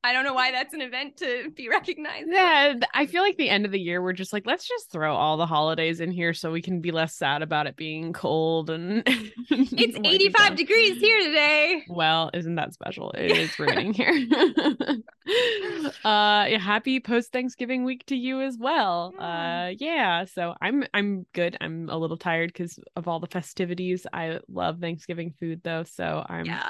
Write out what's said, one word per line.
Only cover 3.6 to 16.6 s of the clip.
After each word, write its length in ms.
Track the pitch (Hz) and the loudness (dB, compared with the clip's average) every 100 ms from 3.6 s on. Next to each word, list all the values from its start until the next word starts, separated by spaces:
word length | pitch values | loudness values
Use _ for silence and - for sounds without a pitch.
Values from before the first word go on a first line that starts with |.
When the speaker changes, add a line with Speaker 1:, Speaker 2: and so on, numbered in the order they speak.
| 208 | 0
Speaker 2:
of 60 | |
the 80 | 196 | -2
year, 220 | 170 175 | -2 -2
we're 120 | 180 | -2
just 200 | 180 190 | -4 -4
like, 140 | 208 202 | -6 -2
Let's 200 | 349 - | -4 -2
just 240 | 480 - | -8 -6
throw 220 | 170 156 127 | -2 0 2
all 220 | 151 156 | 2 2
the 80 | 165 | 2
holidays 540 | 160 156 160 160 165 | 2 2 0 -2 -2
in 100 | 165 | -4
here 240 | 175 170 | 0 -2
so 180 | 160 165 | -2 -4
we 120 | 165 | -4
can 180 | 175 180 | -4 -4
be 80 | 170 | -2
less 260 | 165 160 - | -2 -2 -2
sad 280 | 147 147 | -2 0
about 240 | 156 156 147 | 0 -2 -2
it 80 | 131 | -6
being 360 | 160 156 165 | -8 -6 -8
cold 600 | 165 - 156 160 165 160 | -4 0 2 2 0 -2
and, 320 | 160 175 214 | -6 -2 0
<laughs> 40 | 226 | 2
and 240 | 247 214 - 247 | 0 -4 -14 -2
Speaker 1:
It's 460 | 277 269 - 233 | 2 2 4 2
Speaker 2:
winding 120 | 240 311 | 2 2
Speaker 1:
eighty-five 400 | 381 392 440 415 | 4 6 6 6
Speaker 2:
down. 80 | 302 | 4
Speaker 1:
degrees 440 | 302 453 427 349 | 2 4 4 4
here 200 | 415 440 | 6 6
today. 640 | 330 302 294 302 302 349 285 | 4 4 4 4 2 0 -4
Speaker 2:
Well, 440 | 175 160 160 160 | 0 4 4 2
isn't 220 | 175 165 170 | -2 -2 -2
that 180 | - | -4
special? 380 | - - - - | -6 -10 -8 -8
It 180 | - 170 | -2 2
Speaker 1:
<laughs> 60 | 170 | 2
Speaker 2:
is 220 | 160 - | 0 -2
raining 340 | - - 190 | 0 0 0
here. 180 | 202 233 | 0 2
<laughs> 920 | 320 240 254 302 269 311 240 - 247 - _ - 453 494 427 370 339 294 - | 2 2 4 4 4 0 0 -2 -4 -6 _ -2 0 2 -2 -4 -4 -6 -2
Uh, 420 | 214 208 208 208 202 | 2 4 6 4 4
yeah, 80 | |
happy 420 | 220 | 2